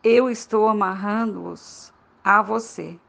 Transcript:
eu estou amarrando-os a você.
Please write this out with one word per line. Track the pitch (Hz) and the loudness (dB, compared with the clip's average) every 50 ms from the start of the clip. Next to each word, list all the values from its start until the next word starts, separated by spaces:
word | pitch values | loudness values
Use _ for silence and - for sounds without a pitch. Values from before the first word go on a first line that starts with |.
| - | 4
eu | 226 233 247 254 254 | 6 4 4 4 2
estou | 233 233 - _ 226 214 214 | -4 -6 -8 _ 0 2 2
amarrando-os | 220 220 208 202 185 190 190 196 202 208 220 233 220 190 180 175 175 170 - - - - - - - _ _ _ _ _ _ _ | 2 2 0 -2 -2 -4 -4 -4 -4 -4 -2 -4 -4 -6 -8 -12 -12 -14 -16 -18 -20 -20 -20 -20 -20 _ _ _ _ _ _ _
a | 190 202 208 | 2 4 4
você. | 208 196 220 226 226 - - - 165 160 170 170 _ | 2 0 -4 -6 -6 -8 -14 -14 -14 -14 -16 -18 _